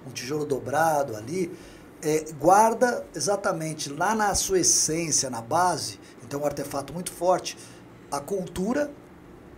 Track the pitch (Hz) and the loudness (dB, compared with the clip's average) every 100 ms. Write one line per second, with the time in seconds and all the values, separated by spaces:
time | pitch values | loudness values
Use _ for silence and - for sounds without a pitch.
0 | 131 - 123 151 147 123 113 143 160 147 | -14 -12 -6 -4 -2 -2 0 2 4 4
1 | 123 107 113 185 - - - - - - | 0 -4 -6 -4 -4 -6 -16 -20 -20 -6
2 | 156 156 - 143 156 196 226 226 247 220 | 0 0 -2 0 6 8 6 4 2 2
3 | - 165 165 202 202 165 160 151 135 147 | -6 -4 -2 0 0 -2 -4 -6 -8 -2
4 | 190 220 208 - - 185 143 - - 160 | 0 2 2 0 2 2 4 4 2 0
5 | 165 - - 117 117 165 180 147 - - | 0 0 0 -6 0 2 4 2 -4 -10
6 | - - - 143 147 143 139 143 135 170 | -18 -20 -10 -4 -2 -2 -4 -6 -6 -8
7 | 180 - 175 180 - - - - - - | -10 -2 2 2 0 -10 -16 -20 -20 -20
8 | - 143 143 196 170 - 196 285 294 - | -8 -6 -4 -6 -4 -4 -2 0 -2 -6
9 | - - - - - | -20 -20 -20 -20 -20